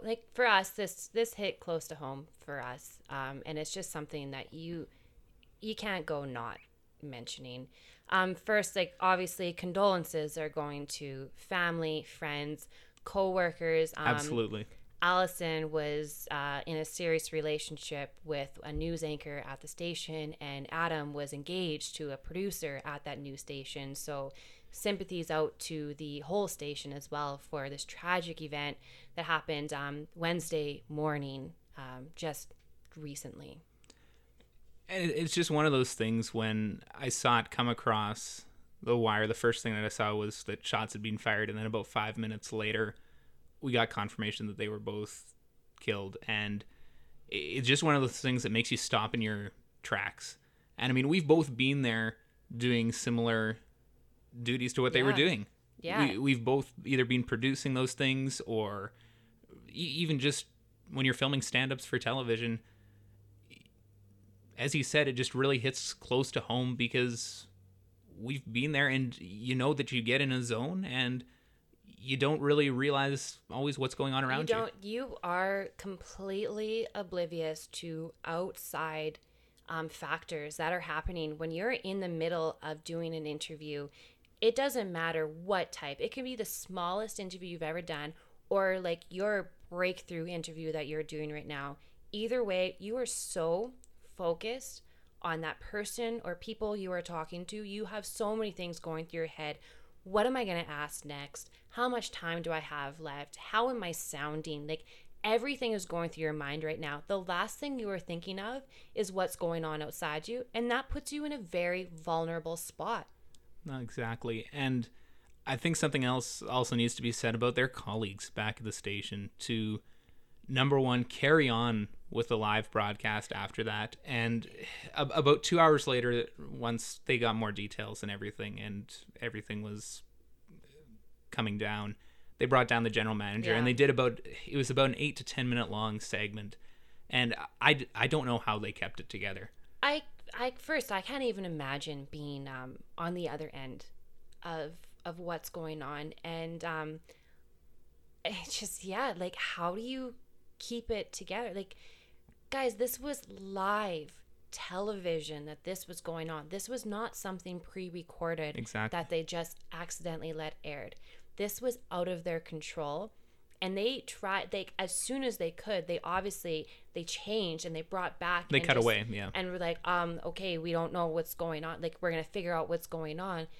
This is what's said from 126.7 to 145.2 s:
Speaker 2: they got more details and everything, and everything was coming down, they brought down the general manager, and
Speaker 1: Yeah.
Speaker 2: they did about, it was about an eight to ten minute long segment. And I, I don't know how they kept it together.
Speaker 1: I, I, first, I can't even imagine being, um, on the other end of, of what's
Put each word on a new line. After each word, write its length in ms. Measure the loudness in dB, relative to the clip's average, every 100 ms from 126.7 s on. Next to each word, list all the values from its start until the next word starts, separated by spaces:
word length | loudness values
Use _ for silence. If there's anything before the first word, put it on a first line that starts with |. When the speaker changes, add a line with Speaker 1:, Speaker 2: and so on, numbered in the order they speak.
| -2 -4 -6 0
Speaker 2:
they 100 | 4
got 200 | 4 4
more 160 | 0
details 500 | -2 -4 -6 -8 -6
and 100 | -6
everything, 480 | -4 -6 -6 -6 -6
and 340 | -6 -6 -8 -14 -18 -8
everything 440 | -6 -6 -6 -6
was 400 | -6 -8 -10 -12 -16 -20 -20 -20 -20 -20 -20 -20 -20 -20 -20 -20 -8
coming 260 | -2 0 0
down, 380 | 0 -2 -4 -6 -14 -20 -14 0
they 80 |
brought 240 | 6 6 6
down 140 | 4
the 80 | 4
general 240 | 2 2
manager, 400 | 2 0 0 4
and 120 | 4 6
Speaker 1:
Yeah. 40 |
Speaker 2:
they 40 |
did 140 | 8 8
about, 320 | 8 4 2 -6 -12 -4
it 120 | 0
was 100 | 2
about 220 | 4 4
an 60 | 4
eight 180 | -2 -2
to 80 |
ten 240 | -6 -2 0
minute 220 | 2 0
long 300 | 0 0 -2
segment. 580 | -2 -2 -2 -4 -10 -12 -14 -16 -18 -16 -2
And 260 | 2 2 0 -6 2
I, 240 | 6 6 2
I 140 | 0 2
don't 180 | 4 2
know 160 | 2
how 140 | 2 0
they 140 | -2
kept 280 | -4 -6 -6
it 80 | -8
together. 440 | -6 -6 -6 -10 -14 -16 0
Speaker 1:
I, 200 | 2 2 -2 -12 -10 -4
I, 160 | -2 -2
first, 340 | -2 -2 0
I 100 | -2
can't 220 | -2 -2
even 220 | 0 0
imagine 640 | -4 -4 -2 -4 -4 -8 -8
being, 380 | -10 -8 -8 -8
um, 300 | -8 -10 -12 -12 -4
on 180 | -2
the 140 | -2 -2
other 220 | -4 -8
end 340 | -8 -10 -10 -12 -14 -14 -16 -16 -12
of, 300 | -6 -4 -6 -8 -16 -12
of 140 | -8
what's 300 | -6